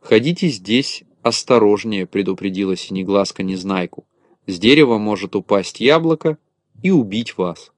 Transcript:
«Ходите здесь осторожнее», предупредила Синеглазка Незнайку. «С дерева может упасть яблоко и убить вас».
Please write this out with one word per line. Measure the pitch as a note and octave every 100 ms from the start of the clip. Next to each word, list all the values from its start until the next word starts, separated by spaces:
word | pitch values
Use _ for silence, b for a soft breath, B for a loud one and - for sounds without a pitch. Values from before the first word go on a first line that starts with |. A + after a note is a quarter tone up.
«Ходите | - A2+ C3 F3 F3+
здесь | A2+ F#2 A#2 C#3 - _ _
осторожнее», | A#2+ A2+ - B2 G#2 G#2 A2+ G#2 F#2
предупредила | G2 F#2 F#2+ G2 F#2+ G2 F#2
Синеглазка | - F#2+ F#2+ G2 G2 -
Незнайку. | F#2+ F#2+ F#2+ F#2+ F2 - _ _ _ _ -
«С | F2+
дерева | G#2 C#3+ C#3+ A2+
может | G#2+ G#2 F#2+
упасть | G#2 F#2 G2+ F#2 -
яблоко | A#2 D#3 E3 D#3 D#3+ D#3 _ _ _ _
и | F3
убить | F3+ A2 G#2 A#2 -
вас». | F2+ E2 -